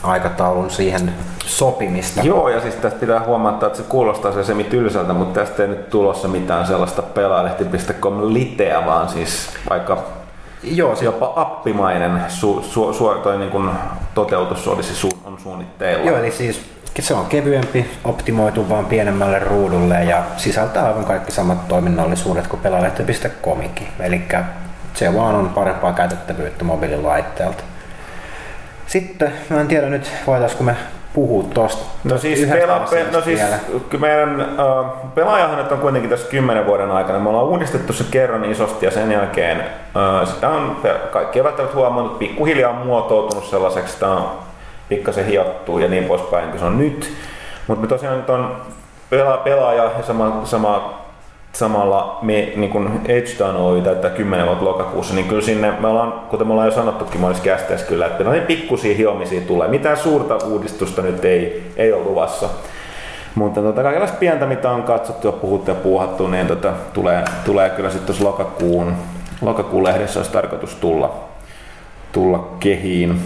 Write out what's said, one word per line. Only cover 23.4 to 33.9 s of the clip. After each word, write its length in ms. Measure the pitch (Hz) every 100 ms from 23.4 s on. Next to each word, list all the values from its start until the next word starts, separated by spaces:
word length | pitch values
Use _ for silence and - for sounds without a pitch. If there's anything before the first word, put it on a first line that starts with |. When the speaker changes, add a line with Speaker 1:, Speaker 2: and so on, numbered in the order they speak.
Speaker 1:
comikin. 440 | - - 90 - - -
Elikkä 440 | 180 180 - - 180 - - - -
se 200 | - -
vaan 200 | 101 113
on 140 | 104 95
parempaa 440 | 101 95 92 90
käytettävyyttä 720 | 87 90 87 - 87 73 -
mobiililaitteelta. 1000 | 87 - 80 73 76 73 73 - 90 - - - - - - - - - - - - - -
Sitten, 460 | 185 180 - 147 143 -
mä 120 | 151
en 60 | 147
tiedä 200 | 156 139
nyt, 240 | 139 - - -
voitaisko 380 | 131 120 -
me 120 | 123 120 - - -
puhua 300 | 151 123 104 90
tosta, 300 | - 135 - - -
Speaker 2:
No 140 | 135 123
siis 220 | 151 143
Speaker 1:
yhdestä 260 | 143 165 175
Speaker 2:
pela-, 120 | 180
pe-, 60 |
Speaker 1:
asiasta 320 | - 170 160 165
Speaker 2:
no 60 |
siis 160 | 160 160
Speaker 1:
vielä. 160 | - 104 - 120
Speaker 2:
ky-, 80 | -